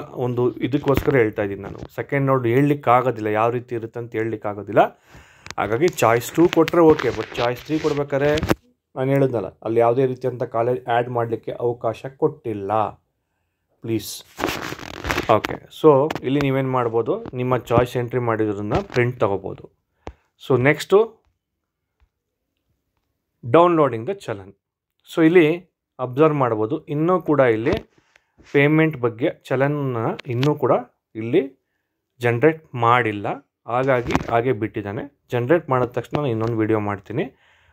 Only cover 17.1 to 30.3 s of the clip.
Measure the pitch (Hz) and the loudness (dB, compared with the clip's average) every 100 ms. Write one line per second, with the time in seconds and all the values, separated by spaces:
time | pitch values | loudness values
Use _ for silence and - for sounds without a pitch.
17.1 | 202 233 127 127 123 - 120 123 127 120 | -4 -6 -6 -2 -2 2 2 2 -2 -4
18.1 | 127 120 110 107 101 104 113 101 127 120 | -2 -2 0 -2 -4 -2 -4 -2 0 0
19.1 | 127 104 98 98 95 - _ _ _ - | 0 -2 -2 -6 -14 -18 _ _ _ -20
20.1 | - _ _ - 127 131 151 - 196 226 | -20 _ _ -2 2 2 0 4 4 2
21.1 | - _ _ _ _ _ _ _ _ _ | -4 _ _ _ _ _ _ _ _ _
22.1 | _ _ _ _ _ _ _ _ _ _ | _ _ _ _ _ _ _ _ _ _
23.1 | _ _ _ 120 156 175 165 139 117 123 | _ _ _ 2 4 4 4 2 0 -8
24.1 | 196 - 101 95 - _ _ _ _ - | -10 -10 -10 -12 -20 _ _ _ _ -8
25.1 | - 160 180 151 175 - _ _ - 127 | 2 6 6 4 2 -8 _ _ -10 -6
26.1 | 123 160 147 123 107 110 156 - 147 165 | 2 2 4 0 0 -2 -4 -6 -2 0
27.1 | 185 175 143 127 110 123 214 - _ _ | 0 0 4 4 4 0 -4 -6 _ _
28.1 | _ _ _ - 143 143 156 160 143 120 | _ _ _ -2 2 4 4 2 0 -4
29.1 | 110 147 - - 131 139 147 139 117 120 | -2 -4 -4 -6 -2 0 -2 -4 -4 -4
30.1 | 220 - | -6 -6